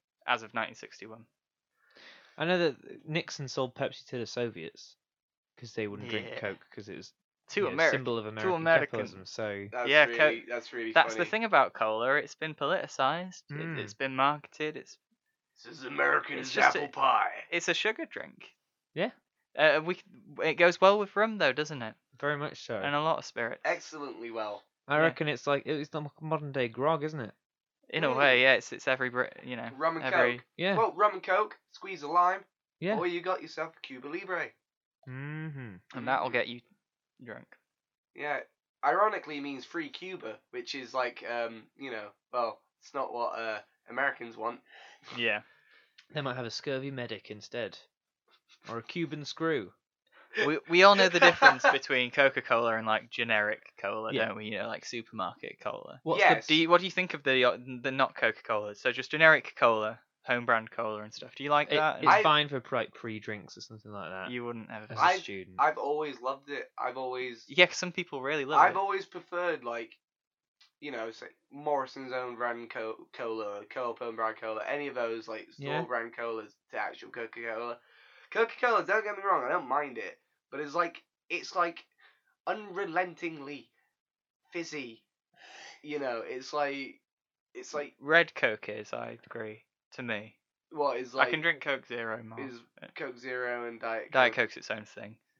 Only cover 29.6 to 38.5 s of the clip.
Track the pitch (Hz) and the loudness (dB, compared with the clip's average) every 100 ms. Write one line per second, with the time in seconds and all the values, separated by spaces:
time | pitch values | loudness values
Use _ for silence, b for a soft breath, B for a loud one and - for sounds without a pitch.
29.6 | 117 135 160 165 - - 120 123 - - | -8 -2 -2 0 0 4 4 2 -8 -4
30.6 | 180 202 220 165 208 190 190 190 214 - | 0 2 2 4 2 2 2 2 2 -4
31.6 | _ - 190 180 147 175 180 196 - _ | _ -16 -12 -10 0 4 4 2 -8 _
32.6 | _ - 175 220 180 175 175 180 165 - | _ -6 -2 0 0 -2 -2 -4 -6 -8
33.6 | 160 - - 127 139 175 190 175 127 _ | -8 -8 -16 -14 -10 -10 -6 -6 -6 _
34.6 | _ _ _ _ - 131 143 156 160 139 | _ _ _ _ -14 -12 -10 -8 -8 -10
35.6 | 120 92 _ 131 120 131 123 120 - 120 | -12 -14 _ -8 -2 0 0 0 -2 -6
36.6 | _ _ _ _ _ _ 120 78 - - | _ _ _ _ _ _ -16 -16 -18 -20
37.6 | _ _ _ _ _ - 147 135 - | _ _ _ _ _ -10 -6 -6 -6